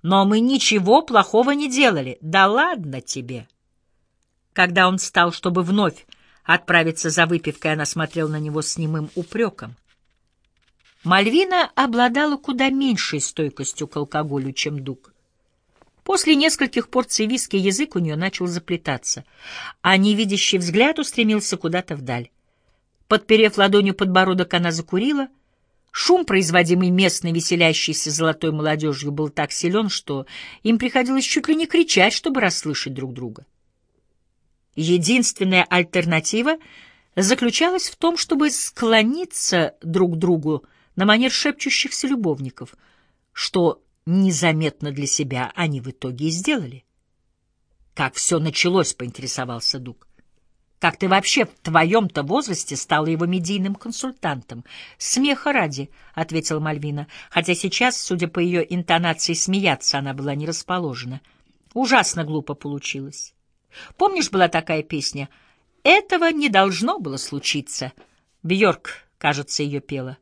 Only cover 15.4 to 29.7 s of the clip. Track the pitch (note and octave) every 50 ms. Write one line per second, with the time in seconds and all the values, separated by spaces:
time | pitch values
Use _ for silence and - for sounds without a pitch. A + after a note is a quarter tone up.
15.4 | _ _ _ _ _ _ _ _ _ _ _ _ _ - G4 F#4 - D#4+ D#4 C#4
16.4 | D4 D#4+ - - C#4+ B3 - A#3+ A#3 _ - B3 A#3+ - - - A3 G#3+ B3+ B3
17.4 | - - - G3 F#3 G3 F#3+ G3 - - - F3+ F3 D#3 D3+ D#3 F3+ F#3+ - -
18.4 | F3+ F3+ E3+ E3+ - - F3+ E3+ _ - C#3 A#2+ - - - - - _ _ _
19.4 | - - - - - - - _ - F3+ F#3+ F#3+ G3 G#3 G#3+ G3+ A3+ G3 G3 G3
20.4 | - - G#3 F#3 F3 F3 E3 G#3 B3 D4 D#4 - C4+ - - - A#3 G#3+ G#3+ G#3
21.4 | G3 - - F3+ - E3 E3 F3+ F3+ - D#3+ C#3+ C3 B2 A#2+ A#2+ A#2+ - _ _
22.4 | _ _ _ _ _ _ _ _ _ _ _ _ _ _ G#3+ G#3+ - - A3 G#3+
23.4 | A3 G#3+ G#3+ G3+ G3 G3+ G3 G3+ G3 G3 F#3+ - G3+ F#3+ F3+ F#3 F#3 F#3+ F#3 F3+
24.4 | F3 F3 - F3 F3 E3+ D#3+ E3 D#3+ - - F#3 A3+ C#4 D4+ C#4 C4+ C4 _ _
25.4 | _ _ _ _ _ _ _ _ _ _ - - - - F4 F#4 E4 - G3 F#3+
26.4 | F#3+ D#3 E3+ F3+ F3 E3 F3+ F3+ F#3 F3+ F3+ F#3 G3 F3+ - - - E3+ E3 E3
27.4 | D#3+ - F3+ E3+ E3+ D#3+ D#3 D#3 - - D#3 - - D#3 D3 D#3 E3 D#3+ D#3 D#3
28.4 | - D#3+ D3+ D3+ D3+ D#3 D3+ D3+ D#3 D#3 C#3 C3 C#3+ D3 D3 D3 D3+ D3 - -
29.4 | D3 C#3+ - - - F3